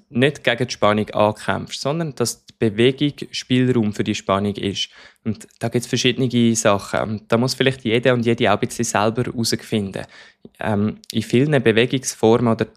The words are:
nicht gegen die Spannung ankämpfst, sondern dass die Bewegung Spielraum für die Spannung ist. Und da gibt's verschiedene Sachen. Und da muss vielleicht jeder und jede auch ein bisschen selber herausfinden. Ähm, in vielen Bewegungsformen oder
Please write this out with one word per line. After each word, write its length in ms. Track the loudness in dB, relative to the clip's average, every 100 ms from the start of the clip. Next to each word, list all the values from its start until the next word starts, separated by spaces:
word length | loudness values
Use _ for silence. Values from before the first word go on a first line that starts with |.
| _
nicht 320 | 0 0 0
gegen 240 | -2 -2 -4
die 60 |
Spannung 380 | 0 2 2 0
ankämpfst, 720 | 2 2 0 -4 -4 -6 -8
sondern 320 | -4 -4 -4
dass 320 | -4 -4 -4 -16
die 80 | -4
Bewegung 540 | -2 2 2 2 -4 -4 -12
Spielraum 640 | -12 -2 0 2 2 0
für 120 | -2
die 100 | -4
Spannung 400 | -4 -2 0 0
ist. 340 | -4 -4 -4 -6 -10 -20 _
Und 240 | -8 -8 -12 -8
da 100 | -4
gibt's 180 | -2 -2
verschiedene 720 | 0 0 0 0 2 2 4
Sachen. 440 | 2 2 -2 -4
Und 300 | -4 -6 -2
da 60 | 0
muss 160 | 0
vielleicht 320 | 0 0 0
jeder 300 | 0 2 2
und 100 | 2
jede 260 | 2 2 2
auch 40 | 2
ein 80 | -2
bisschen 200 | -4 -2
selber 380 | 0 0 0
herausfinden. 840 | -4 -4 -4 -4 -2 -4 -4 -8 -12 -20 -20 _ -20 -8
Ähm, 400 | -2 0 0 -4 -6
in 100 | -6
vielen 400 | 0 2 4 2
Bewegungsformen 880 | 2 2 2 0 -4 2 4 4 2
oder 160 | 0 -4